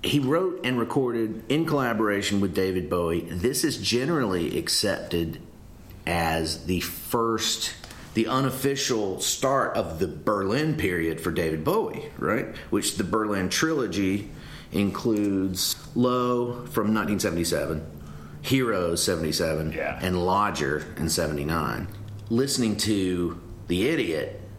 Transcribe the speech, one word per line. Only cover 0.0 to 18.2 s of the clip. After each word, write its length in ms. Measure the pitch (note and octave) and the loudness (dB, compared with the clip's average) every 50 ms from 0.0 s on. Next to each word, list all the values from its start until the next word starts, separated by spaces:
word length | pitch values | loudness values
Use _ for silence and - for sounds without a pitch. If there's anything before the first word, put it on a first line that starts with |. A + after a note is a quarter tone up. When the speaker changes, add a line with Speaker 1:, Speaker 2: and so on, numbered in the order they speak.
Speaker 1:
he 160 | - - - D3 | 0 2 2 2
wrote 420 | C3+ B2+ D3+ E3+ F#3+ F#3 F3 - - | 4 4 4 4 2 0 -2 -2 0
and 140 | B2+ B2+ A#2+ | 0 2 2
recorded 640 | A2+ A2+ - C#3+ C3 A#2+ A#2 A#2 A2+ G#2+ G#2+ A2+ - - | 0 2 2 2 2 2 2 0 0 0 -2 -6 -2 0
in 160 | C3+ D#3 E3 | 2 2 2
collaboration 760 | D#3 D3+ C#3+ C3 A#2+ A2+ G#2 A2 G#2 G2+ G2+ G2+ - G#2 G2 | 2 2 2 2 2 2 2 2 4 2 2 2 2 2 2
with 140 | G2+ F#2+ E2 | 2 2 2
David 340 | G2+ F#2+ F#2+ F#2 F#2 F2 - | 2 2 2 2 0 0 0
Bowie. 380 | F2+ F2 E2+ E2 E2+ E2+ E2 E2+ | 0 0 2 2 0 0 -2 -4
This 320 | E2 F2 F2 B2 C#3+ - - | -4 0 0 0 2 2 0
is 120 | D3+ - | 0 0
generally 800 | - G2 - A#2 A#2+ C3 D3+ F3 D3+ B2+ G2+ F#2 F2 E2+ - - - | 0 -2 0 0 2 2 2 0 2 2 2 0 0 0 0 -2 -2
accepted 800 | - - - - - G2+ - - - - F2+ E2+ E2+ D#2+ D#2 - - - - - - - - - - - - - - | 0 0 0 2 2 2 0 -2 -4 -2 -2 0 0 -2 -4 -10 -14 -18 -20 -20 -20 -20 -20 -20 -18 -18 -18 -8 -4
as 580 | E2+ F2 E2+ E2 E2 D#2+ D#2+ D#2+ D#2 D#2 - - | -2 0 0 2 0 0 0 0 -2 -4 -4 -2
the 160 | E2 F#2 F2 | -2 0 0
first, 960 | - - - - - - - A#2+ A2+ A2+ A2+ A2 - - - - - - - - - - - - - - - | 0 -4 -8 -10 -6 -2 0 0 2 2 0 0 0 -2 -2 -2 -4 -6 -6 -10 -16 -16 -16 -16 -16 -4 0
the 120 | A2 A2 | 0 0
unofficial 920 | - B2+ C3 C#3 C3 - - C3+ C#3 C#3 C3+ - - B2+ A2 G#2 G2 F#2 F2 | 2 2 2 2 2 0 0 0 0 0 0 0 0 2 2 2 0 -2 -2
start 560 | - - - - - C3 C#3 C3+ A2 - - | -2 -2 0 2 2 2 4 4 2 2 0
of 220 | - G#2 E2 - - | -2 -2 -2 -2 -2
the 80 | F#2+ E2 | -2 -2
Berlin 680 | - - - - G#2+ G2+ F#2+ F#2+ A2 C#3+ D#3 D#3+ C#3+ | -2 -4 0 0 0 2 2 2 2 2 2 0 0
period 440 | - - F#2+ F2+ F2 E2 E2 D#2+ - | 0 0 0 0 0 0 0 -2 -2
for 100 | - F#2 | -2 -2
David 320 | D#2+ - E2 D#2+ D#2+ D#2 | 0 0 0 0 0 0
Bowie, 440 | D#2 - - A3+ - - - - - - - - | 0 2 2 2 0 -2 -4 -8 -10 -10 -8 -2
right? 280 | - E2+ G#2 C3 - - - - - - | 0 0 0 0 -2 -4 -8 -12 -4 -2
Which 260 | - G#2 - - - | 0 0 0 0 -2
the 80 | - G#2 | -2 -2
Berlin 460 | F2 A2+ A2 G#2+ G#2+ G2+ F#2+ F#2 F#2 | 0 2 0 0 0 0 0 0 0
trilogy 800 | - - D#3+ D#3+ E3 C#3+ B2 G2 F2+ G2 G2 F#2 G2 G#2 G#2 - - - - - - - - - | 2 2 2 2 2 0 0 0 0 0 2 2 2 0 -2 -6 -12 -14 -14 -16 -16 -16 -14 -4
includes 1040 | - E2 G2+ G2 F2+ - - B2 A2 G#2 G#2 G2+ G2 F#2+ F#2+ F#2+ F2+ F2+ - - - - - - - | 0 2 2 2 0 0 0 2 2 4 4 2 2 2 2 0 0 0 -2 -2 -2 -4 -8 -4 2
Low 680 | B2 B2 B2 B2 B2 B2 B2 B2 A#2+ A#2+ A#2+ A#2+ - - | 2 4 4 4 2 2 2 2 0 0 -2 -4 -8 -10
from 280 | - - A#2+ G#2 G#2 A2 | -4 -2 0 2 2 2
nineteen 260 | A2 G2 D#2 G#2 F#2+ | 2 2 0 0 0
seventy-seven, 640 | - G2 E2 E2+ E2+ - E2+ D2 C#2+ D2+ E2 D#2 D#2 - - - - - - - | 0 0 0 0 0 0 0 0 0 -2 -2 -4 -4 -8 -12 -12 -14 -12 -12 -14